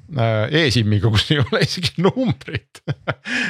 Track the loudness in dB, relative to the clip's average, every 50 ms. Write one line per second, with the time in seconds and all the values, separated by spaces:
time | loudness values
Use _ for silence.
0 | -18 -10 -4 0 0 2 2 0 0 0 2 2 2 2 2 2 2 2 2 2
1 | 2 2 2 2 2 2 2 0 0 0 0 0 0 0 -2 -4 -6 -6 -2 2
2 | 2 2 2 2 0 -2 -2 -4 -6 -10 -10 -10 -10 _ -20 -16 -8 -8 -8 -8
3 | -4 -6 -6 -6 -6 -6 -4 -4 -4 -4